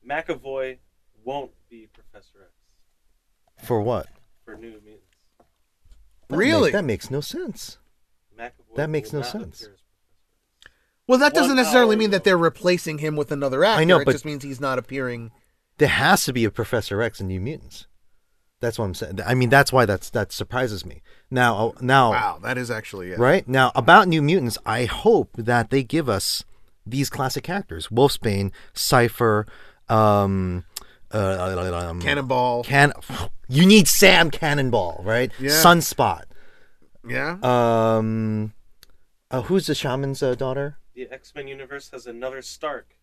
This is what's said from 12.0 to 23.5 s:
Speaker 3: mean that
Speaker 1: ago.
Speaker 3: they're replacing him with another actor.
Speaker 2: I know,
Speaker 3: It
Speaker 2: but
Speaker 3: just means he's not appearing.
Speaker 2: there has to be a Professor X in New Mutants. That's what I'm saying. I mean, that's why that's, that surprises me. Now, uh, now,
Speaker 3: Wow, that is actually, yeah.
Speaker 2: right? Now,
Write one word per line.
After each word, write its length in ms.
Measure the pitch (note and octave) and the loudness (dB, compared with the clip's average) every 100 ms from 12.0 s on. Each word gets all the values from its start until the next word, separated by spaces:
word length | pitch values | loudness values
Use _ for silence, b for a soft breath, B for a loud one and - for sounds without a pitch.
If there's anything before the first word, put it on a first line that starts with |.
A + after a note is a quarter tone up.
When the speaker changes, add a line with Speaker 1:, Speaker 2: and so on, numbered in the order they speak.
Speaker 3:
mean 100 | A3 | 2
that 60 | G3 | 2
Speaker 1:
ago. 60 | |
Speaker 3:
they're 140 | G3+ F#3 | 2 4
replacing 600 | E3 - F3+ F3+ E3+ D3+ | 2 0 0 0 -2 -6
him 180 | D#3 D3+ | -4 -4
with 140 | C#3+ | -4
another 320 | C#3+ C#3 C3 | -4 -4 2
actor. 160 | F#3 A3 | 2 4
Speaker 2:
I 40 | |
know, 140 | D#3+ F3 | 4 4
Speaker 3:
It 40 | |
Speaker 2:
but 80 | C#3 | 4
Speaker 3:
just 120 | D3 | 0
means 180 | D#3 D3 | -2 -10
he's 180 | C#3 C3 | -10 -8
not 180 | C#3 B2+ | -4 -4
appearing. 520 | A#2 C3+ B2+ A#2+ A2+ _ _ _ _ _ | -6 -8 -8 -8 -14 _ _ _ _ _
Speaker 2:
there 100 | D3 | 2
has 360 | - C#3 D3+ | 4 2 2
to 80 | - | 2
be 120 | B2 | 0
a 60 | A2+ | -2
Professor 520 | - A2+ A#2+ - G2+ | -2 -2 -2 -2 -4
X 180 | A2+ - | -4 -4
in 60 | F#2+ | -8
New 120 | F#2 | -6
Mutants. 460 | G2+ D3+ - - - _ _ _ _ _ _ _ | -8 -10 -14 -20 -20 _ _ _ _ _ _ _
That's 180 | A#2 A2+ | -8 -4
what 60 | |
I'm 100 | G#2+ | -6
saying. 240 | F2+ - F#2+ G2+ | -6 -10 -8 -2
I 80 | |
mean, 140 | B2+ B2+ | 0 4
that's 240 | C3+ C#3+ | 4 4
why 120 | C3 A2+ | 4 2
that's, 220 | F#2+ - | 2 -2
that 200 | A#2+ G2+ | -4 -4
surprises 560 | - G2+ B2+ C3 G2+ F2+ | -6 -8 -4 -4 -6 -12
me. 160 | D#2+ b b b | -18 b b b
Now, 380 | B2+ B2 G#2 A2+ | 2 2 2 -2
uh, 20 | - | -4
now, 300 | B2 C3+ B2 | 2 4 4
Speaker 3:
Wow, 260 | A2 G#2+ E2+ | 2 -2 -6
that 140 | G#2+ B2+ | -6 -6
is 140 | B2 | -6
actually, 400 | A2 A2 G2+ F2+ | -8 -10 -12 -10
yeah. 60 | F2+ | 0
Speaker 2:
right? 280 | B2 F3+ | 2 2
Now, 240 | - | 0